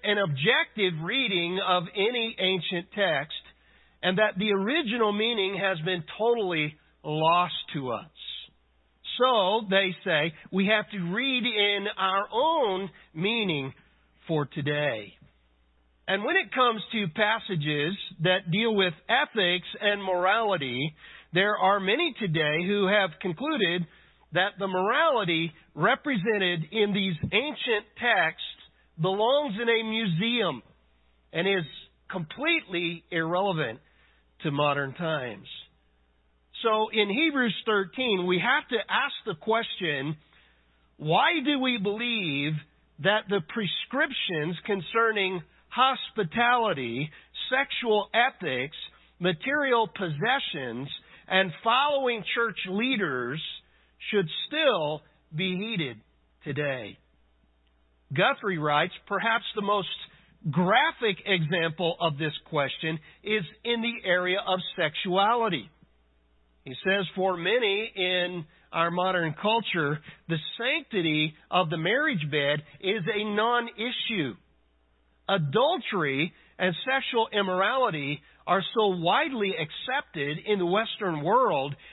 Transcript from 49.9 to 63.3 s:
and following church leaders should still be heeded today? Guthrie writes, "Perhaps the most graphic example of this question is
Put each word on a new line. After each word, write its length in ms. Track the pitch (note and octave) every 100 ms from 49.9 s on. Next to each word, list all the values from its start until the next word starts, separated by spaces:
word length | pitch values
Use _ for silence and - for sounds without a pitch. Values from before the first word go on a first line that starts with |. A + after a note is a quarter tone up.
| - F#3 C#3+ G#3+ C4+ - D#3+ B2+ A#2 C#3 - - - -
and 240 | F#3 F#3+ -
following 600 | A3+ A#3+ D4 C#4 C4 A#3 - A#3+
church 240 | A#3 - F#3+
leaders 720 | G3 B3 B3+ F3+ B2+ A#2+ D#3 - - - _ _ _ -
should 160 | G#3 E3 - -
still 540 | D4+ D4+ G3+ D3 D3+ - _ _ D#3
be 200 | F#3+ F3+
heeded 420 | G#3+ G#3+ C#3 A2 - _ _ _
today? 540 | - C#3 D3 C3 G#2 - _ _ _ _ _ _ _ _ _ _ -
Guthrie 440 | C#3+ G#3+ C#4 G#3+ F3
writes, 360 | D3+ D3 F3 - -
"Perhaps 400 | G3 A3+ A3+ - A3
the 60 |
most 260 | G3+ G#3 F3+ - - - _ _ D#3+
graphic 720 | C#3 F3+ A3 D#4 - A3+ F#3 -
example 720 | F#3+ D3+ F3 E3 D#3 E3 F3
of 160 | E3+ C#3+
this 200 | D#3 - -
question 500 | D#3 C#3 - D#3+ D#3+ - -
is 220 | -